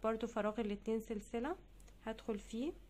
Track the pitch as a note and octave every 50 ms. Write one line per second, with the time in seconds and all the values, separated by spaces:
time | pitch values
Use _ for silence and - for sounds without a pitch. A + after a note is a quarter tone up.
0 | - A3 A3 A3 A#3 A#3 - A3 G3+ G#3+ G#3+ A#3+ A#3 G#3 G3+ G3+ - - A3 A3+
1 | A3 - A#3 G#3 G#3 - - A#3 A#3+ D4 F#4 - - - - - - - - -
2 | - A3+ A3+ - - - A3 G3+ - - - A3+ B3+ E4 F4+ - -